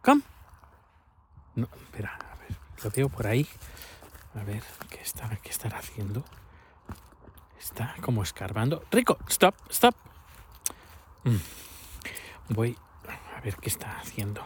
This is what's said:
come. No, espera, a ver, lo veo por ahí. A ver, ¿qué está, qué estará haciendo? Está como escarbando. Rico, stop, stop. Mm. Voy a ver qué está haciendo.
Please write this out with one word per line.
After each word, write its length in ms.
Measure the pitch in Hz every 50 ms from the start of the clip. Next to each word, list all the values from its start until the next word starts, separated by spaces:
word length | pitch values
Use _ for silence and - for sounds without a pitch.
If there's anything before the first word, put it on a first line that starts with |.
come. 200 | - 247 285 294 - - - - - - - - - - - - _ _ _ _ _ _ _ - _ _ - - - - -
No, 140 | 117 123 - - - -
espera, 340 | - - - 104 - - - - -
a 40 | -
ver, 220 | - - - - - - - - -
lo 80 | - 110
veo 180 | - 135 139 139
por 180 | - - 110
ahí. 200 | 101 113 131 147 - - - - - - - - - - - - - - - - - -
A 80 | 110
ver, 200 | 101 101 104 110 - - - - - -
¿qué 100 | - -
está, 280 | - - - - - 110 113 -
qué 80 | - -
estará 280 | - - - 113 - -
haciendo? 460 | - - - - 104 98 104 123 147 - - - - - - - - - - - _ - - - - - - - - - - - - _ - -
Está 340 | - - - - 113 120 - -
como 220 | - - 123 110
escarbando. 600 | 95 - - - 98 90 - 107 117 135 165 - - -
Rico, 280 | - 233 247 - - - - -
stop, 260 | - - - 180 - - - -
stop. 240 | - - - 247 233 - - - - - - - - - - - - - - - - - - - - - - - - -
Mm. 140 | - 123 117 98 - - - - - - - - - - - - - - - - - - - - - -
Voy 280 | 113 107 113 120 120 - - - - - - - - - - - -
a 40 | -
ver 160 | - 107 92
qué 120 | - - -
está 320 | - - - 107 101 -
haciendo. 420 | - - - - 104 101 104 - -